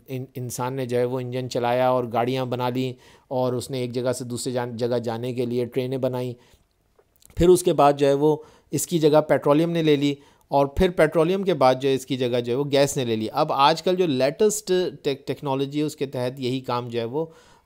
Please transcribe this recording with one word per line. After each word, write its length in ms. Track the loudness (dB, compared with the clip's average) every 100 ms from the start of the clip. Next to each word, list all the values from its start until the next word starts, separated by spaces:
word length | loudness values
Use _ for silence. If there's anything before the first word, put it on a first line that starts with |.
| -12
इन-, 280 | -10 -10 -10
इंसान 360 | -8 -6 -6
ने 120 | -4 -2
जो 120 | 0
है 80 | 0
वो 140 | -2
इंजन 280 | -6 -6 -6
चलाया 460 | -2 0 2 2
और 140 | 2 0
गाड़ियाँ 400 | -2 0 -2 -2
बना 220 | -2 -2
ली 260 | -2 -4 -8 -18 _ -8
और 240 | -2 -2 -2
उसने 280 | -4 -6
एक 80 | -6
जगह 220 | -4 -2
से 120 | -4 -6
दूसरी 280 | -6 -4
जान-, 220 | -4 -4 -4
जगह 240 | -2 -2
जाने 340 | -2 -6 -6
के 120 | -4 -2
लिए 200 | -2 -2
ट्रेनें 360 | -2 -4 -2
बनाई। 340 | -2 -2 -6 -10 _ _ _ _ _ _ _ _ -10 2
फिर 100 | 6
उसके 260 | 6 4
बाद 240 | 4 4 4
जो 100 | 2
है 60 |
वो 320 | 4 2 0 -4 _ _
इसकी 260 | -6 -2 2
जगह 200 | 4 4
पेट्रोलियम 500 | 4 2 4 2 2
ने 140 | 0
ले 140 | 2 2
ली 200 | 2 -2 _ _ -2
और 240 | 0 0 2
फिर 140 | 0
पेट्रोलियम 520 | 4 2 4 2 0
के 100 | 0
बाद 260 | 2 4 4
जो 100 | 2
है 60 | -2
इसकी 220 | -2 -2
जगह 220 | 0 -2
जो 120 | -2
है 60 | -2
वो 60 |
गैस 340 | 0 2 2 0
ने 80 | -2
ले 100 | -2
ली। 120 | -2
अब 240 | -2 -2
आजकल 440 | 4 4 4 0 0
जो 120 | 0
लेटेस्ट 580 | 2 0 2 0 0 -2 0 -2 -4
टेक-, 240 | -6 -4 -6
टेक्नोलॉजी 520 | -6 -4 -2 -2 -2
है 60 | -4
उसके 200 | -4 -6
तहत 300 | -4 -6 -4
यही 220 | -4 -4
काम 280 | -4 -6 -4
जो 100 | -6
है 60 | -4
वो, 280 | -6 -8 -12 _ _